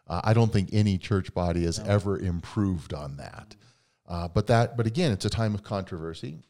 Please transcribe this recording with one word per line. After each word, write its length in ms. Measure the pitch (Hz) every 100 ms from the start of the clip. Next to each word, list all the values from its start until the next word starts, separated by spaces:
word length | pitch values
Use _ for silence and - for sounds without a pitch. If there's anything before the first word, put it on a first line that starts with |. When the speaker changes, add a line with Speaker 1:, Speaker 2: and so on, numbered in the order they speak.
| -
Speaker 1:
Uh, 140 | 85
I 100 | -
don't 180 | 113 113
think 180 | 110 92
any 260 | 107 104 95
church 360 | - 101 87
body 300 | - 87 85 85
has 120 | 82
Speaker 2:
No. 60 | 107
Speaker 1:
ever 320 | 101 98 98
improved 760 | 92 85 - - 98 90 -
on 240 | 87 71 71
that. 380 | - - - - _ _ _ _ -
Uh, 200 | 87 87
but 200 | 107 104
that, 300 | 117 117 117
but 100 | 113
again, 240 | 120 170
it's 140 | 98 104
a 40 |
time 240 | - 113
of 100 | 104
controversy, 800 | - 101 92 87 82 82 123 156 -